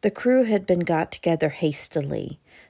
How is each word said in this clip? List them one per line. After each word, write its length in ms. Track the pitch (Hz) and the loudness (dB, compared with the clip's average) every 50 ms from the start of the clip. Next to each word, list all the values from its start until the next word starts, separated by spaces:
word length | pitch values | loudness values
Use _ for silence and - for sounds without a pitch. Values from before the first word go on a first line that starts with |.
The 100 | - 208 | 0 -2
crew 320 | 202 - - 247 254 262 254 | -2 0 0 2 4 4 4
had 220 | 220 214 202 196 | 4 2 0 2
been 160 | - 185 175 | 2 2 2
got 300 | 170 160 170 156 170 - | 2 0 0 0 0 -2
together 380 | - - - 170 165 160 160 151 | -6 -4 0 0 0 2 0 -2
hastily. 880 | - - - 151 147 - - - - 160 143 139 139 - - - - - _ _ - - - _ | -2 0 -2 -2 0 0 -4 -2 -2 -4 -4 -4 -6 -6 -8 -8 -12 -14 _ _ -20 -20 -20 _